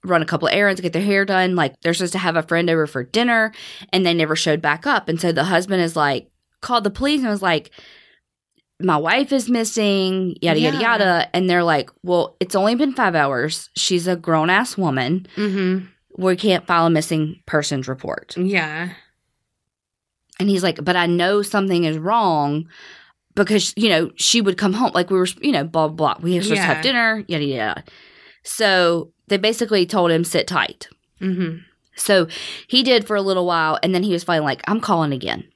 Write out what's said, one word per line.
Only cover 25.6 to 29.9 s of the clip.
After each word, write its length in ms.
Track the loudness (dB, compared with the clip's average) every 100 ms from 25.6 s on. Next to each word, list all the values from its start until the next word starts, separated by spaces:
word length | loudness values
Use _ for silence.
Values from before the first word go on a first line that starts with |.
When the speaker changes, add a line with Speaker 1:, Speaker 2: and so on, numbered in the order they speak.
Speaker 1:
blah, 240 | -2 0 -2
blah, 260 | 0 -2
blah. 80 | 0
We 140 | -2 -2
were 60 |
supposed 180 | 0 0
to 60 | 0
have 100 | 0
Speaker 2:
Yeah. 40 |
Speaker 1:
dinner, 420 | 0 0 0 -2 -4
yada, 180 | -4
yada." 400 | -2 -2 -4 -6 -10 -20 -20 -20 -20 _
So 680 | -10 -2 2 4 4 2 -4 _ _
they 100 | 0
basically 500 | 0 0 0 2
told 240 | 2